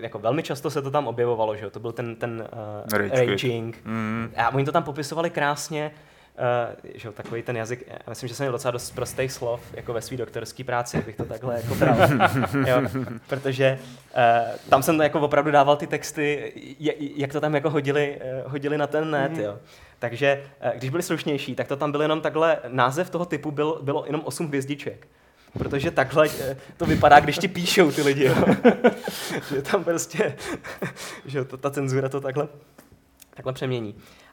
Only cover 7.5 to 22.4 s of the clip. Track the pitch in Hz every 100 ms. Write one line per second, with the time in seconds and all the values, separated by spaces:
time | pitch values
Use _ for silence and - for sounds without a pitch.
7.5 | 120 110 127 - - - 113 127 117 139
8.5 | 120 127 120 - - 120 - 131 - 120
9.5 | 120 - 117 - 113 - 131 113 117 113
10.5 | - 127 120 120 - - - - 113 127
11.5 | 117 - - - - 180 143 185 135 -
12.5 | 139 131 127 120 127 123 120 - 135 135
13.5 | 131 135 135 - - - - 120 117 113
14.5 | 110 - 139 139 156 147 151 143 143 151
15.5 | 147 139 147 151 151 - 156 147 143 110
16.5 | - - 139 151 - 143 143 131 147 151
17.5 | 147 156 147 135 143 143 139 127 131 123
18.5 | 143 143 151 143 156 156 147 139 160 104
19.5 | 104 - - - _ 120 117 139 139 -
20.5 | - 127 113 131 165 175 160 151 139 135
21.5 | 123 120 139 151 143 151 156 156 151